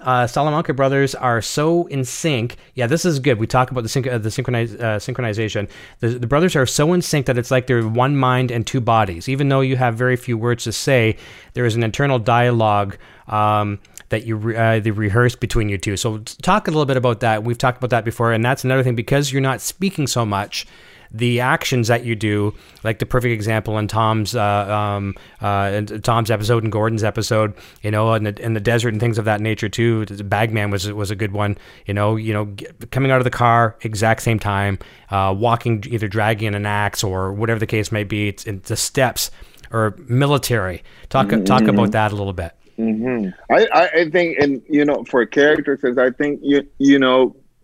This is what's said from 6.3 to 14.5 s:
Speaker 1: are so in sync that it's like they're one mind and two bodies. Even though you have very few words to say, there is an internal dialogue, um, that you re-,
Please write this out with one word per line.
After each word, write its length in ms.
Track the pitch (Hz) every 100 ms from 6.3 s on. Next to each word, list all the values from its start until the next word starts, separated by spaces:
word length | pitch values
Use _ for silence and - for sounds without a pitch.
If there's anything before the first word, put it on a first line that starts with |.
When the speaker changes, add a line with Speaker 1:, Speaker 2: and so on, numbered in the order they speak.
| 143 180
Speaker 1:
are 120 | 156 127
so 260 | - 147
in 80 | 180
sync 240 | 165 151 131
that 120 | 123
it's 120 | 117
like 160 | 131 123
they're 220 | 123 110
one 260 | 113 127 143
mind 340 | 131 127 127
and 160 | 117 107
two 160 | 135
bodies. 440 | 117 113 101 85 85
Even 220 | 135 143
though 140 | 135
you 140 | 135 131
have 180 | 127
very 220 | 113 127 123
few 200 | - 117
words 280 | 120 120
to 80 | -
say, 440 | 107 - 131 113 104 - - -
there 100 | -
is 120 | 123 110
an 60 |
internal 360 | 113 - 143 131
dialogue, 800 | 107 120 123 117 110 104 101 - - - -
um, 500 | 107 107 107 104 101 - - -
that 160 | 110 113
you 100 | 110
re-, 200 | 107